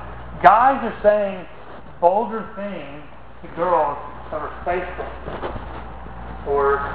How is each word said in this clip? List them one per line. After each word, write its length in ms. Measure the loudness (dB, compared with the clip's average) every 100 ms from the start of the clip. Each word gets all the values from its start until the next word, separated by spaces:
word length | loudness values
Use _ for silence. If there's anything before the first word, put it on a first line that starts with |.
| -12 -14 -12 6 8
guys 320 | 10 8 4 -2
are 80 | 4
saying 400 | 4 6 2 -4 -10 -14 -14 -14 -14 2
bolder 480 | 4 4 0 -4 -8
things 480 | -8 -8 -8 -10 -14 -14 -16 -16 -14
to 80 | -12 -2
girls 400 | 2 4 2 0 -8 -12 -8
over 160 | -6 -6 -6
Facebook 480 | -2 -2 -2 -8 -10 -8 -10 -8 -8 -8 -10 -12 -12 -12 -12 -12 -12 -10 0
or 320 | 2 4 2 0